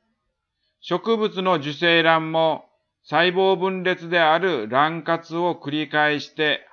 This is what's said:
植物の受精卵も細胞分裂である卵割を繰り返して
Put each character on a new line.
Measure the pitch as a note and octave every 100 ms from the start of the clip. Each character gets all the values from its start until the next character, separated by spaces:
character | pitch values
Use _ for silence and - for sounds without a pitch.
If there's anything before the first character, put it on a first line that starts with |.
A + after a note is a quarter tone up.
| _ _ _ _ _ _ _ _
植 | - F3 G#3+ A3+
物 | G#3 F3
の | F#3 E3+
受 | C#3+
精 | D3 E3+ E3+
卵 | D#3+ E3 D#3+
も | D#3+ D#3+ D3+ - _ _ _
細 | - D3+ F3+
胞 | F3+ F#3+ F#3
分 | F#3 F#3+
裂 | F#3 F3 E3+
で | F3
あ | D#3+ D#3+
る | F#3 D3 G#2+
卵 | B2+ D#3 E3
割 | D3+ E3 E3 E3
を | F3 E3
繰 | C#3+
り | D3+ D3+
返 | D3+ D3+ D3
し | -
て | - D3+ - -